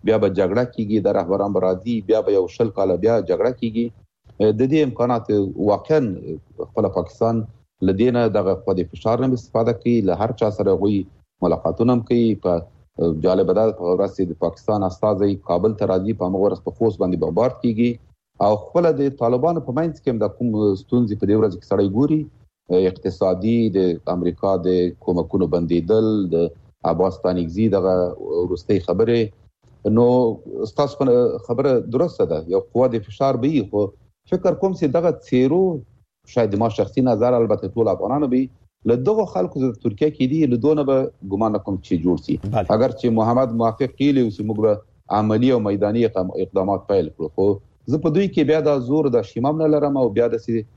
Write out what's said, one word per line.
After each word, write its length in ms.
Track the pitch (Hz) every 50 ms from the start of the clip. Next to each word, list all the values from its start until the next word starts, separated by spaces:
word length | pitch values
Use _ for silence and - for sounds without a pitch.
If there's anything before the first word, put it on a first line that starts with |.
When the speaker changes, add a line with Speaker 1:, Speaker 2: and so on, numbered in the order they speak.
| -
Speaker 1:
بیا 140 | 107 110
به 120 | 107 104 98
جګړه 360 | 90 92 98 87 98 120 127
کیږي، 380 | 123 - - 110 104 110 107 90
د 40 |
رهبران 460 | 101 98 101 87 85 95 98 98 101 101
به 60 | 95
راځي، 460 | - 92 92 92 95 120 120 110 98
بیا 160 | 95 113 107
به 100 | 107 -
یو 160 | 101 95 90
شل 220 | 87 - - 117 110
کاله 260 | - - 95 95 90
بیا 260 | 85 92 110 117 110
جګړه 300 | 92 90 90 85 101 123
کیږي. 500 | 127 - 120 113 107 117 117 120 - - - _ _ _ _ - - _
د 220 | 104 107 107 107 131 131
دې 80 | 151 156 151
امکانات 480 | 131 110 - 120 123 123 117 117 - 107 104 98 95 -
واقعاً 600 | - 101 104 104 98 - - 156 156 135 107 92 92 - 80 80 78 _ _ - -
خپل 300 | - - - - 107 92 87 90
پاکستان 420 | 87 - - - 113 113 117 113 110 - - - _ _ _ _
له 120 | 92 95 95
دې 160 | 98 117 127 120
نه 100 | 120 117
دغه 260 | 110 98 104 95 95 92 -
خو 120 | - - 95
د 140 | 92 85 -
فشار 340 | - - - 110 113 120 131
نه 140 | 131 127 120
استفاده 340 | - - - 110 113 120 117 -
کوي، 160 | - 123 120 113
له 120 | 101 92 87 87
هر 100 | 104 113 107 - 117
چا 80 | 107
سره 260 | 101 - 101 98 95
هغوی 240 | 90 98 104 104 98 92 - - _ _ _ _ _
ملاقاتونه 520 | 92 87 82 - - 82 80 - 117 123 123
هم 120 | 123 113 -
کوي. 240 | 123 120 117 113 104 98 -
په 160 | 90 87 85 82 - _ _ _ _ _ - 85 85 80 78 -
جالبه 280 | - 92 - - 85 92
ده، 180 | 101 110 110 101
په 60 | - 90 87
ورځ 200 | 90 90 98 104 104
چې 60 | - 95 87
د 40 | 82 - 90
پاکستان 380 | 85 - - - - 107 104 98
استازی 480 | 92 90 - - 107 101 92 104 101 98 90 - -
کابل 200 | 85 87 95 110 107
ته 120 | 95 104 92
راځي، 220 | 92 92 95 107 113
په 80 | - 92
همغه 180 | 90 98 92 98
ورځ 140 | 101 92 - -
په 60 | 90 -
خوست 220 | - 113 113 101 -
باندې 220 | 101 92 92 82
بمبارد 340 | 78 80 80 95 120 127 127 -
کیږي 300 | - 120 110 107 120 120 120 113 - _ _ _ _ _ _ _ 101
او 100 | 101 107 104 -
خپله 280 | - - 170 170 165 151 135
د 100 | 143 139 139 -
طالبانو 420 | 120 117 123 123 139 165 175 165 -
په 40 | - 120
منځ 160 | 156 165 170 156 -
کې 80 | _ 139
هم 100 | 120 110
د 60 | 107 98 -
کوم 120 | - 123 120 110 104 107 104 98 95
ستونزې 340 | - _ - 123 120 104 104 107
په 40 | - 98
دې 60 | 104 110
ورځ 140 | 107 104 87
کې 100 | - - -
سړی 160 | 98 101 101 101 95
ګوري، 240 | 113 139 147 156 156 147 - _ _ - _ _ _ _ - 90 92 95 92
اقتصادي، 680 | 92 - - 95 87 - 101 92 92 92 95 113 117 117 113 110 90
د 20 | 98 95 90 85 80 _ - 87
امریکا 360 | 90 87 87 85 - - 98 95 92 82
د 20 | 92 90 90 90 87 - _ -
کومکونو 440 | - 90 85 80 - - 98 90 80 82
بندیدل، 520 | 87 85 80 85 85 80 87 110 110 110 110 107 104 98 90 82
د 140 | 82 85 85 - - - - _ _ - 82
عباس 280 | 82 85 92 95 90 -
ستانکزي 480 | - 90 90 90 85 82 82 98 113 107 95
دغه 160 | 98 90 95 92 90 90 87 -
وروستۍ 680 | - - - 78 85 90 90 90 85 - - 107 92 87
خبرې. 340 | - 87 95 113 113 120 117 113 104 - _ _ _ _ _ _ _ - _ - 104 107
نو 100 | 113 120 123 123 127 123 113 104 - - - - - 78 -
ستاسو 340 | - - 147 143 - - 139 127 120 123 123 113 - 120 -
خبره 260 | - 120 117 135 143 127 117 - - 117
درسته 320 | 135 170 170 - - - -
ده، 80 | 82 76 80 85 87
یو 80 | 95 - -
قوه 160 | _ 120 127 254 113
د 120 | 113 95
فشار 340 | - 104 - 135 135 131 120 117
به 80 | 143 160
وي، 100 | 139 104 -
خو 180 | - 104 104 98 - _ _ _ _ _ _ _
فکر 220 | 185 180 - 185 156 -
کوم 120 | - 196 180
چې 120 | - 170 143 123
دغه 140 | 165 175 175 147 - -
څیرو، 360 | - - 127 131 135 156 180 190 185 165 135 - _ _ _ _ _ _ _ _ - -
شاید 260 | 123 113 104 98 101
ما 80 | 117 113
شخصي 320 | 107 - 101 - - 139
نظر، 320 | 127 127 117 101 120 123 127
البته 400 | 120 117 104 107 98 - 92 -
ټول 120 | 117 113 104 92
افغانانو 360 | 87 95 107 127 147 151 127 123
به 280 | 127 135 131 - _ _ _ _ _ _ 113
له 40 | 120 123 131
دغو 160 | 196 220 220 208 - -
خلکو 260 | 190 185 165 - 143
چې 80 | 131 131
د 40 | 113 - _
ترکیه 260 | 117 104 - 151 156 151
کې 100 | - 131 127
دي، 80 | 143 160 156 131 120
له 40 | 117 110
دونه 200 | 147 156 151 143
به 80 | 135 135 131 135 - _ _ - 95 98
ګمان 200 | 101 113 110 104
نه 40 | 101 -
کوم 100 | - 98
چې 180 | 92 - - 95 85 78
جوړ 140 | 90 87 78 -
سي. 100 | - 76 - -
Speaker 2:
بله. 220 | 101 113 113 95 - 104
Speaker 1:
اگر 140 | 110 123 131
چې 280 | 120 - - 123 113
محمد 360 | 110 110 113 120 127 131 120 113 117
موافق 320 | 117 113 110 - 139 123 - -
کیلی 240 | 139 143 139 135 123
و 80 | 113
چې 100 | 98 - 107
موږ 100 | 107 107 104 107
به 540 | 110 104 104 - _ _ _ _ - - 104
عملي 320 | 110 107 107 110 123 131
او 80 | 131 117 107
میداني 340 | 104 101 101 104 104 107 117 117
اقدام-، 260 | 110 - 92 92 92 - 95 95
اقدامات 360 | - - 95 92 98 98 95 -
پیل 240 | - 101 95 85 78
کړو، 160 | - - 80 78 -
خو 100 | - 95 101 98 101 _ _ _ _ _ -
زه 60 | 127 156 -
په 40 | 160 147
دوی 100 | 185 202 190
کې 200 | - 180 151 131
بیا 100 | 156 160 147
دا 80 | 147 147 135 120
زور، 200 | 120 143 156 151 139 117
دا 80 | 117 107 -
شیمه 240 | - - 123 143 156
هم 80 | 160
نه 60 | 160 156 151
لرم 260 | 147 143 143 139 135
او 60 | 131 117 101
بیا 100 | 113 120 117 117
داسې 320 | 113 - - 113 113 107 _ _